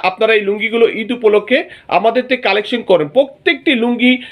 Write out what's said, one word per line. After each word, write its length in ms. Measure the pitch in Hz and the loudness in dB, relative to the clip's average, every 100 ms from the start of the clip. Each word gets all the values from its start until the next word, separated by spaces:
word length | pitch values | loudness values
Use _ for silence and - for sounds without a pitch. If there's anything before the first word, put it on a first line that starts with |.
আপনারা 300 | 185 - 220 | -4 0 2
এই 80 | 214 | 2
লুঙ্গিগুলো 440 | 196 208 214 233 226 | 0 -4 -2 0 0
ঈদ 220 | 202 214 | 0 -6
উপলক্ষে 520 | 240 214 208 208 262 - - - | 0 2 2 2 -2 -2 -14 -4
আমাদের 360 | 170 220 240 247 | 0 2 0 -2
থেকে 140 | 247 | -2
কালেকশন 400 | 220 202 208 226 | 0 -2 -2 -6
করেন। 260 | 208 180 147 | 0 0 2
প্রত্যেকটি 640 | 254 277 - - 285 - 254 | 0 0 -2 -4 -2 0 0
লুঙ্গি 460 | 240 240 247 254 - | 0 0 0 0 -4